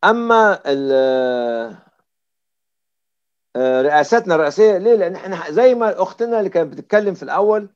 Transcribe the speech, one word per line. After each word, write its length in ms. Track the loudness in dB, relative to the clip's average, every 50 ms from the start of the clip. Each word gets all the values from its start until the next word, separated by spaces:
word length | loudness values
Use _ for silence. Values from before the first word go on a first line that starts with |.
| 2
أما 560 | 2 0 0 0 0 2 2 4 2 0 -2 -2
ال-، 1080 | -4 -4 -2 -2 0 0 2 2 2 0 0 0 -2 -2 -2 -4 -4 -4 -6 -8 -10 -12 -18 _ _ _ _ _ _ _ _ _ _ _ _ _ _ _ _ _ _ _ _ _ _ _ _ _ _ _ _ _ _ _ _ _ _ _
آه، 260 | -4 -2 0 0 0 0
رئاستنا 520 | 2 2 2 2 2 0 0 0 0 0
الرئاسية. 440 | 0 0 -2 2 4 4 4 4 2
ليه؟ 160 | 2 2 2
لأن 200 | 2 2 -2 -4
إحنا 360 | -8 -10 -10 -10 -10 -10 -6
زي 240 | -2 4 4 4 4
ما 280 | 4 0 -2 0 -2 -4
أختنا 360 | -6 -4 _ -6 -2 -2 -2
اللي 120 | -2 -2
كانت 220 | -2 -2 -2 -2 -6
بتتكلم 420 | -16 -10 _ 0 0 0 0 -6
في 80 | -6 -10
الأول 460 | -6 -2 0 0 2 0 0 -2 -8 _